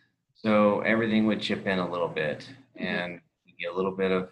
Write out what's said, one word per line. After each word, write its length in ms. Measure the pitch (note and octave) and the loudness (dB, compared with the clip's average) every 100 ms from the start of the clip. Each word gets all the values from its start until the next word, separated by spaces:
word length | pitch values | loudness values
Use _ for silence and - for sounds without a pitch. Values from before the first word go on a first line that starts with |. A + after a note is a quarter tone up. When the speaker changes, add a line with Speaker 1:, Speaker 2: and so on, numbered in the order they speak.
| _ _ _ _ | _ _ _ _
Speaker 1:
So 460 | A2 G#2+ G#2 G2+ | 0 4 4 4
everything 460 | F#2+ A2+ A2+ A2 A2 | 2 2 2 2 2
would 140 | G2+ | 0
chip 260 | - G2 G#2 | -2 -2 -2
in 120 | F#2 | -2
a 100 | F2 | -2
little 180 | F2 E2 | -2 -2
bit, 420 | D#2+ D2+ C#2 - - _ - | -2 -2 -4 -10 -20 _ -8
Speaker 2:
Mm-hmm. 100 | F2+ | -4
Speaker 1:
and 360 | F2+ F2 F2 - _ F2+ | -4 -6 -10 -18 _ _
we 100 | F2+ | -12
get 140 | F2 | -6
a 20 | F2+ | -2
little 200 | F#2+ F#2+ | -2 0
bit 160 | F#2+ | 0
of 180 | F#2 F#2 | 0 -2